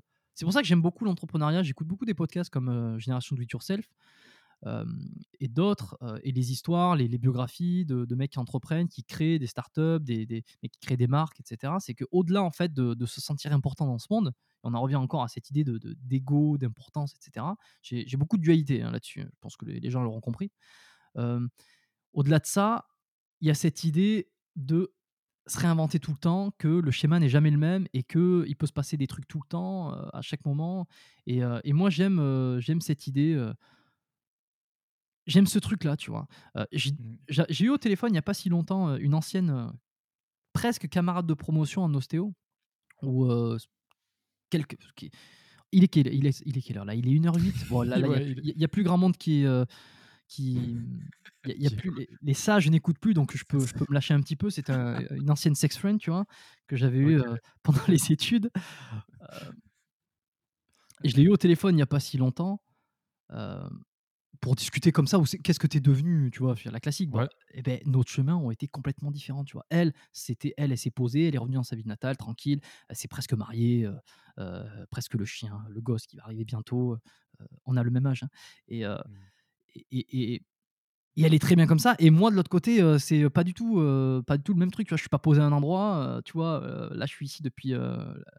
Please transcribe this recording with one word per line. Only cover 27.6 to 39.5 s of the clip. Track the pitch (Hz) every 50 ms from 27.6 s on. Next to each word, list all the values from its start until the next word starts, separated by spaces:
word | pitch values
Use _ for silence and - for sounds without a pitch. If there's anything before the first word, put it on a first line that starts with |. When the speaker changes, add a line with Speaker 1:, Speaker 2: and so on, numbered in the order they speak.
| 156 165 185 190 180 - -
Speaker 1:
et | 131 -
qu'il | - - 165 180 180 180 175 143 - 143 -
peut | 160
se | 143
passer | - 147 139 - 160
des | 147 139 -
trucs | - - - -
tout | - 156
le | - -
temps, | 170 170 185 190 190 185 170 143 -
heu, | 143 139 - -
à | -
chaque | 143 - - - -
moment. | 147 139 147 160 175 185 190 170 - _ - - _ _ _ -
Et, | 120 123 123 123
heu, | 120 120 117 -
et | 147 143
moi, | 160 190 202
j'aime, | 156 151 190 196 190 165
heu, | 143 135 131 131 127 127 123 123
j'aime | 117 156 160 170
cette | - - 147 - - 143
idée, | 131 139 147 160 160
heu, | 139 117 107 117 - _ _ _ _ _ _ _ _ _ _ _ _ _ _ _ _ _ _ _ _ _ _ _ _ _ _ _ _ _ _ _ _ _
j'aime | 165 147 190 202
ce | 175 - 208
truc-là, | - - 214 - - 151 151
tu | - - 113
vois ? | 107 107 104 - _ - - _ -
Heu, | 113 107 -
j'ai, | - 139 131 139 143 147
Speaker 2:
Mmh. | 117 113 117 - _ -
Speaker 1:
j'a-, | 143 156 - -
j'ai | 156 123 190
eu | 247
au | 285 277
téléphone | - 226 196 - - 233
il | 202
y | 156
a |
pas | - - 196
si | - - 185
longtemps, | 175 170 165 - 190 190 185 151 135
heu, | -
une | - 143 147
ancienne, | 160 151 - - 190 185 160